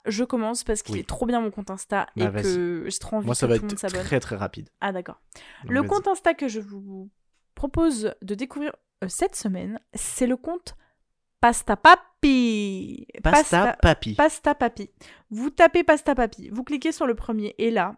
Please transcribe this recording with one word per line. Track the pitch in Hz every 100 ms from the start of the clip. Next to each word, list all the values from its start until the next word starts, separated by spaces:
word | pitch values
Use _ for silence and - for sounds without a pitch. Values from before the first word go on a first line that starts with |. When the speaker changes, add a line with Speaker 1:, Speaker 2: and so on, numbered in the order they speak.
| -
Speaker 1:
je | 208
commence | 247 240 220 240
parce | - 214
qu'il | - 202
Speaker 2:
Oui. |
Speaker 1:
est | 190
trop | - 240
bien, | 240
mon | 220
compte | 202 196
Insta, | 190 - 202 - -
Speaker 2:
Bah, | 185
Speaker 1:
et |
Speaker 2:
vas-y. | 190
Speaker 1:
que | 202 180 175 170 -
j'ai | -
trop | - 214
envie | 202
Speaker 2:
Moi, |
Speaker 1:
que | -
Speaker 2:
ça | -
va | 220
Speaker 1:
tout |
le | 208
monde |
Speaker 2:
être | 202
Speaker 1:
s'abonne. | 196 185
Speaker 2:
très, | 185 135
très | - 101
rapide. | - - 151 -
Speaker 1:
Ah, | 202
d'accord. | 185 175 - _ - - -
Speaker 2:
Donc, | -
Speaker 1:
Le | 254
Speaker 2:
vas-y. | 403
Speaker 1:
compte | 403 392
Insta | 370 330 -
que | 277
je | 220
vous | 202 202 196 190 196 _ _ _ _ -
propose | 277 330 330 240 214 -
de | 190 202
découvrir, | 262 285 294 - _ -
euh, | 185
cette | - 294 -
semaine, | 214 185 190 226 _ -
c'est | - - 247
le | 254
compte | 320 349 - - _ _ _ _ _ -
Pasta | 233 233 - 208
Papi. | 311 359 - _ 285 262 240 214 202 190 202 - - -
Speaker 2:
Pasta | 156 285 302 -
Speaker 1:
Pasta | 285 -
Speaker 2:
Papi. | 170 151 117 104
Speaker 1:
Pasta | 302 - - -
Papi. | 240 - 202 _ - - -
Vous | 214 277
tapez | - 330 349
Pasta | 330 302 - 262
Papi, | 226 - -
vous | 214
cliquez | 262 285 320
sur | 311 269
le | 220
premier, | - 220 208 -
et | 233
là, | 226 180